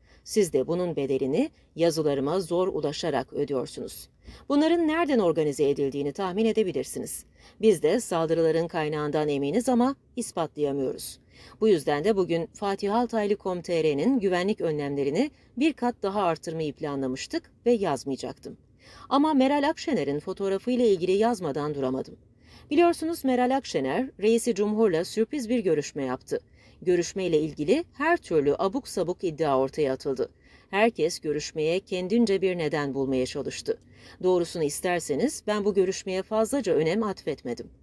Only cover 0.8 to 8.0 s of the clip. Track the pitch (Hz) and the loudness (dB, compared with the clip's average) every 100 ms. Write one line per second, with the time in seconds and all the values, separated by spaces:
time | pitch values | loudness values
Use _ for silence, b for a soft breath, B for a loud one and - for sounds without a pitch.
0.8 | 180 156 139 147 131 156 302 b b - | -2 -2 0 0 0 0 0 b b 0
1.8 | 170 160 151 139 139 180 165 170 185 - | 0 2 0 0 0 -2 -2 0 0 -2
2.8 | 143 151 175 139 - - 143 135 120 - | -4 -4 -2 -2 -2 -4 -2 -2 -4 -8
3.8 | 120 - - _ B B - 285 311 339 | -12 -12 -18 _ B B -2 2 4 4
4.8 | 320 320 339 262 185 160 151 139 143 143 | 2 0 2 2 2 2 0 2 2 2
5.8 | 139 139 143 139 190 180 226 214 196 143 | 0 -2 -4 -4 -4 0 0 2 0 -2
6.8 | - - - - - b b b - 175 | -6 -8 -8 -10 -12 b b b 4 4
7.8 | 151 220 | 4 2